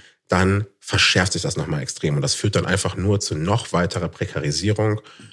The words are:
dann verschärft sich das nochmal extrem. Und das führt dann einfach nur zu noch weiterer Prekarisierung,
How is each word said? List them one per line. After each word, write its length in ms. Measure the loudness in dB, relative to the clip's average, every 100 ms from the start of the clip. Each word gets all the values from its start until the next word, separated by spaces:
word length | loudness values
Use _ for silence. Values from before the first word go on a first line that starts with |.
| -12 _ 0
dann 360 | 2 4 2 -2 _
verschärft 520 | -4 2 2 4 2
sich 100 | 0
das 140 | -2 -4
nochmal 260 | -2 -4
extrem. 340 | -4 -4 0 0
Und 60 |
das 120 | 0
führt 220 | 0 0 0
dann 80 |
einfach 320 | 0 0 -2 -2
nur 240 | 0 0
zu 140 | 0
noch 380 | -2 0 0 0
weiterer 360 | 0 0 -2 -4
Prekarisierung, 920 | -4 -6 -4 -4 0 0 2 0 -2 -6 -20 -20